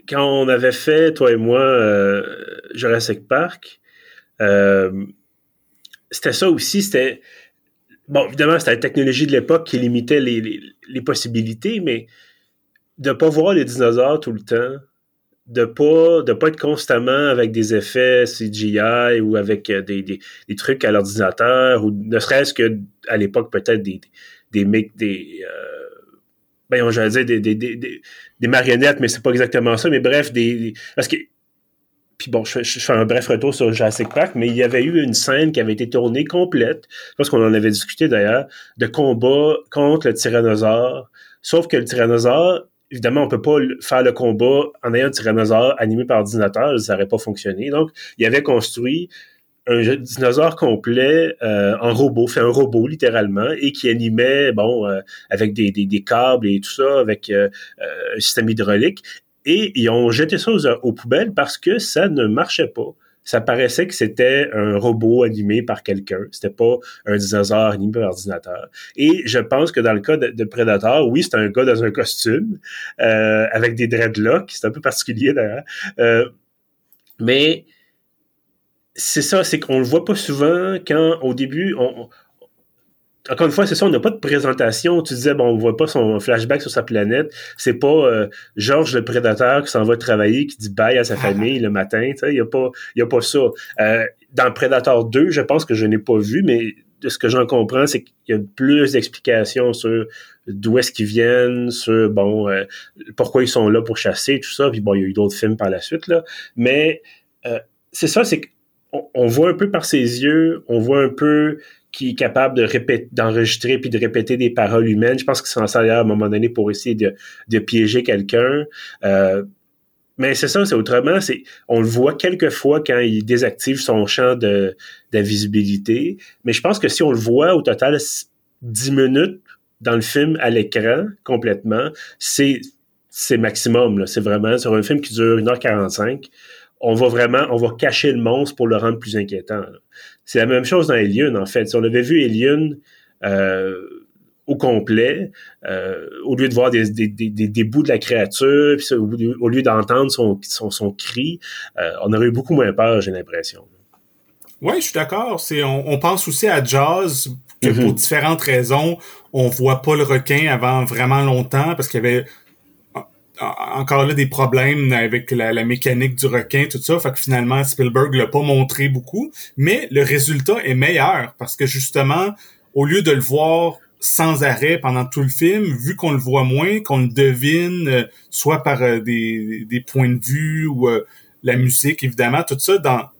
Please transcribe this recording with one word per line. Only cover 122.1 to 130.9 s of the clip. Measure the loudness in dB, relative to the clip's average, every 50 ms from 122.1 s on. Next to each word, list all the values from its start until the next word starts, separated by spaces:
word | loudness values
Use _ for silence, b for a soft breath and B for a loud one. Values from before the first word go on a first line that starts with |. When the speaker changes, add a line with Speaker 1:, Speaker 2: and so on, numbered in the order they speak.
| 0
Speaker 1:
quelques | 0 -2 -2 0 2 0 0
fois | 0 0 2 2 2 2 2
quand | 0 0 2
il | 2 2 0 0 0
désactive | 0 0 2 2 0 -2 -4 -4 -4 -4 -2
son | -2 0 0 2 0
champ | 0 0 0 2 2 2
de, | 2 0 0 0 0 0 -2 -4 B B B B B B _ -2
d'invisibilité. | 0 0 0 0 0 -2 0 0 0 0 0 0 -2 0 0 0 0 -2 -4 -6 B B B B B -4
Mais | -2 -2
je | 0
pense | 0 -2 0 0
que | 0 -2
si | 0 0 2
on | 2
le | 2 0
voit | 0 2 2 4 4 4 2
au | 2 2
total | 0 0 0 0 0 0
s-, | 0 -2 -6 -8 -10 -12 _ _ _ _ _ _ _
dix | -12 -8 -6 -4 -2 0
minutes | 2 2 2 4 4 2 0 0 -2 -8 B B B B _ _ _ _
dans | -2 0 0
le | 0 0
film | 0 0 0 0 0 0 0
à | 0 0
l'écran | 2 0 0 0 -2 -2 0 0